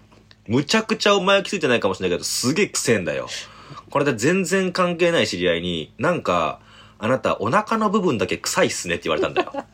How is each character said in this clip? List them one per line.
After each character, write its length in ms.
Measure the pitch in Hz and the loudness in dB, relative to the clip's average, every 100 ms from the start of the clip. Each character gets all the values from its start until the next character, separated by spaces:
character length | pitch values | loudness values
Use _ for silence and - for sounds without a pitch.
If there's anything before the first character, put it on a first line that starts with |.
<laughs> 460 | - - - - - | -12 -20 -20 -16 -2
む 180 | 120 | 0
ち 120 | 147 220 | 2 0
ゃ 60 | |
く 140 | 220 226 | 0 0
ち 120 | 214 | 4
ゃ 80 | 202 | 4
お 60 | |
前 160 | 185 196 | 4 2
は 40 | |
気 80 | 190 | 2
づ 60 | 196 | -2
い 40 | |
て 80 | 143 | 2
な 60 | |
い 60 | 117 | 2
か 80 | 98 | 0
も 60 | |
し 60 | 92 | 0
ん 20 | |
な 60 | 92 | -2
い 20 | |
け 80 | 85 | -2
ど、 60 | |
す 300 | - - 120 | -4 -2 0
げ 80 | 170 | 0
え 40 | 196 | 0
く 100 | - | 0
せ 160 | - | 0
え 20 | 107 | 0
ん 60 | |
だ 100 | 80 | 0
よ。 140 | 69 62 - - - - - - | -6 -6 -10 -12 -18 -20 -20 -4
こ 80 | 139 | -2
れ 60 | |
で 100 | 143 | 0
全 300 | 120 123 190 | 0 2 2
然 280 | 185 190 185 | 0 0 0
関 240 | 180 175 170 | 0 0 2
係 140 | 175 | 2
な 100 | 165 | 2
い 60 | 107 | 0
知 120 | 90 | 0
り 100 | 87 | 0
合 80 | 85 | 0
い 60 | |
に、 300 | 87 85 73 - | -2 -4 -6 -4
「な 140 | 143 | -2
ん 100 | 165 | 0
か、 380 | - 87 78 - - - - - | 0 0 0 -4 -14 -20 -20 -6
あ 100 | 107 | -2
な 100 | 127 | 0
た 200 | 87 - | 0 0
お 100 | 104 | 0
腹 280 | 185 214 226 | 0 2 0
の 120 | 214 | 2
部 100 | 208 | 2
分 180 | 180 113 | 2 0
だ 80 | 92 | -2
け 100 | - | -4
臭 260 | - - | -2 0
い 20 | 131 | 0
っ 40 | |
す 180 | - 90 | 0 -4
ね」 80 | 82 | -4
っ 20 | |
て 60 | |
言 60 | 82 | -2
わ 60 | 78 | 0
れ 60 | |
た 60 | 73 | 0
ん 60 | |
だ 80 | 73 | -2
よ。 100 | - 277 - | -4 -6 -12